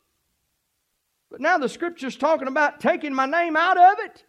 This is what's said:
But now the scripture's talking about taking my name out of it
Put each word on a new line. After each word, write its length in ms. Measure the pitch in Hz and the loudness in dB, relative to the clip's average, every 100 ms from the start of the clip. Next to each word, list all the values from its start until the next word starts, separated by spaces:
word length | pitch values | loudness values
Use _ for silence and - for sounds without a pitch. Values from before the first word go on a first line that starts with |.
| _ _ _ _ _ _ _ _ _ _ _ _ _ | _ _ _ _ _ _ _ _ _ _ _ _ _
But 100 | - | -6
now 160 | 302 359 | -2 0
the 120 | 240 | -2
scripture's 480 | - 349 339 269 - | -6 -10 -8 -12 -4
talking 320 | 294 320 262 | -2 -2 -2
about 320 | 285 294 294 | -2 -2 0
taking 340 | 277 349 302 | -2 -2 -4
my 100 | 269 | -4
name 320 | 269 330 339 311 | -2 -2 -2 0
out 220 | 349 359 | 0 6
of 260 | 370 415 | 6 6
it 180 | 403 - | -6 -14